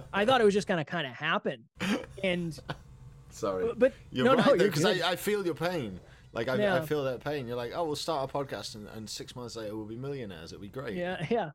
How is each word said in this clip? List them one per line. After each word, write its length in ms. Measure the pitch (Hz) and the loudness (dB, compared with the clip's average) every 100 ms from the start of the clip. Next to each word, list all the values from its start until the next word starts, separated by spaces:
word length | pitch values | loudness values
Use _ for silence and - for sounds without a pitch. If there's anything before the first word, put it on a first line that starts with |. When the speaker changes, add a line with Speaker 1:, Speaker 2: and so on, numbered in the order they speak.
Speaker 1:
<laughs> 120 | - | -2
Speaker 2:
I 120 | 196 208 | 0 4
thought 160 | 262 | 6
it 20 | |
was 100 | 208 | 6
just 140 | 196 - | 4 2
gonna 180 | 180 147 | 0 0
kinda 240 | 175 139 | -2 -4
happen. 560 | 117 151 196 208 127 117 - 185 220 - - | -2 0 0 0 -6 -10 -6 -2 -2 -4 -4
And 340 | 190 175 170 151 - - - - - - - | 0 0 -2 -6 -10 -12 -12 -20 -20 -20 -18
Speaker 1:
Sorry. 420 | - 104 92 - - | -4 -2 0 0 4
Speaker 2:
but 180 | 254 - - | 4 2 -8
Speaker 1:
You're 140 | - 247 | 2 6
Speaker 2:
no, 100 | 262 | 6
Speaker 1:
right, 20 | |
Speaker 2:
no, 60 | 285 208 | 6 6
Speaker 1:
though, 60 | |
Speaker 2:
you're 80 | 202 | 6
Speaker 1:
'cause 120 | 151 | 4
Speaker 2:
good. 180 | 180 180 | 4 4
Speaker 1:
I, 100 | 170 | 2
I 40 | 180 | 0
feel 280 | 196 208 180 | 0 0 0
your 100 | 143 | 0
pain. 440 | 170 175 110 90 - - - | -2 -2 -4 -8 -16 -20 -10
Like, 140 | 113 117 | -4 0
I, 60 | |
I 40 | 131 | 2
Speaker 2:
Yeah. 240 | 208 180 156 | 4 2 2
Speaker 1:
feel 180 | 151 | 0
that 180 | 135 120 | 0 -2
pain. 240 | 147 147 120 | -4 -4 -4
You're 100 | 120 | -4
like, 160 | 120 156 | -4 -4
"Oh, 80 | 165 | -2
we'll 100 | 143 | -2
start 320 | - 151 135 | -2 -2 -2
a 40 | |
podcast 420 | 143 139 104 - 110 | -4 -4 -6 -8 -10
and, 120 | 104 | -12
and 200 | 110 110 | -12 -10
six 260 | - 131 127 | -10 -10 -12
months 220 | 120 110 | -10 -8
later 180 | 107 110 | -8 -6
we'll 100 | 107 | -8
be 120 | 113 | -8
millionaires. 560 | 135 143 107 82 82 | -6 -6 -8 -10 -12
It'll 80 | 87 | -12
be 80 | 101 | -10
great." 260 | 131 135 180 | -8 -6 -4
Speaker 2:
Yeah, 300 | 175 185 147 | -4 -4 0
yeah. 220 | 226 165 | 0 -2